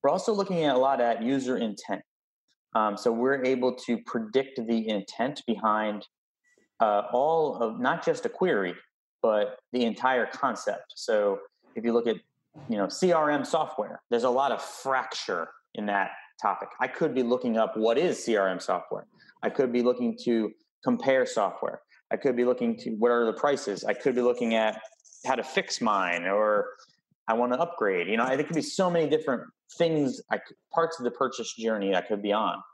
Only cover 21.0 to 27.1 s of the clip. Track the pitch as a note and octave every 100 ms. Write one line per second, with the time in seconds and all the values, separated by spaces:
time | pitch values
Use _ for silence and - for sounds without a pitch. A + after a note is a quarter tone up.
21 | - C3 B2 - G2 - - - _ -
22 | _ A2 C#3+ A#2+ B2 B2 A#2+ A2+ A#2+ A2
23 | A#2+ A#2+ A2+ - D3 C3+ - F#2+ A2 G#2
24 | C#3+ B2 A#2+ A#2+ A#2+ A2+ A2 G#2+ - _
25 | _ - - B2+ G#2+ - F#3 - A#2 G2+
26 | F2+ F2 F2 G2+ G#2+ G#2 G2+ - - _
27 | _